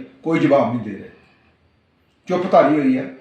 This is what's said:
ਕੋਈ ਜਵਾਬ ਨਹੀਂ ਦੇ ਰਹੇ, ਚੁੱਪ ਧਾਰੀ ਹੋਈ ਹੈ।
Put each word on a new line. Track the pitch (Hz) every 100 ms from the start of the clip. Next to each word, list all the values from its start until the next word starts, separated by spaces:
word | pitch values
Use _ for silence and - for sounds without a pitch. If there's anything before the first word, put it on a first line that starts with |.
| - _
ਕੋਈ | 160 156
ਜਵਾਬ | 139 139 117
ਨਹੀਂ | 120 104
ਦੇ |
ਰਹੇ, | 95 - - _ _ _ _ _ _ _ _ _ _ -
ਚੁੱਪ | 180 185
ਧਾਰੀ | 175 139 151
ਹੋਈ | 135 127
ਹੈ। | - -